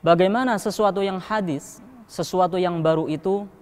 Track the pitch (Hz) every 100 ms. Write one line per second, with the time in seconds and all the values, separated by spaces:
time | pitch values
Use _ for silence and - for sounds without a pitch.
0 | 160 170 185 220 254 214 214 196 208 196
1 | 196 190 - 214 185 143 - - - -
2 | - - 170 185 180 180 180 170 160 160
3 | 156 156 185 196 202 -